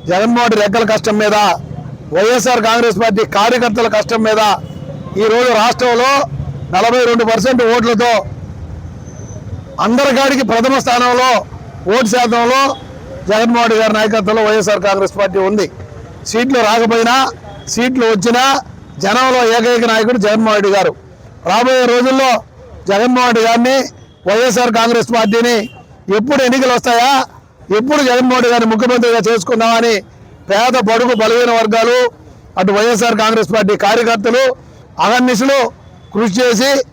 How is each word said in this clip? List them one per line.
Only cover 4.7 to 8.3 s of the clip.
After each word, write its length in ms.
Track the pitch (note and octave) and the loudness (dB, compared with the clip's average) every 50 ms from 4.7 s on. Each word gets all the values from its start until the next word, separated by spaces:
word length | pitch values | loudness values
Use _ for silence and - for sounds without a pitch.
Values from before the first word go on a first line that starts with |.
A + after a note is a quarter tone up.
| - - - - - - - - - F#3+ | -16 -16 -16 -16 -16 -16 -14 -10 -4 -2
ఈరోజు 340 | G#3+ A3 G#3+ A#3+ B3 B3+ | 0 2 2 2 2 2
రాష్ట్రంలో 600 | A#3 G#3+ G#3 A#3 A3 A#3 B3 B3 A#3+ A#3 A#3+ C4+ C#4 C#4 C#4+ - - - - - - - - - | 2 2 2 0 0 0 0 0 2 2 2 2 2 0 -2 -4 -6 -10 -10 -10 -10 -12 -12 -4
నలభై 340 | F3 F#3 G#3 A#3 A#3+ B3+ B3 | -2 0 0 2 2 2 2
రెండు 180 | A#3 A#3+ A#3 A#3 | 2 2 0 0
పర్సెంట్ 400 | G#3+ A3+ A3 F#3+ B3+ C4 B3 B3 | 0 0 0 0 0 0 2 2
ఓట్లతో 640 | A3+ A#3 A#3 A3 A#3 A#3+ G#3 A#3+ A#3+ A#3 G#3 - - | 2 2 2 0 0 0 0 2 2 0 0 -2 -4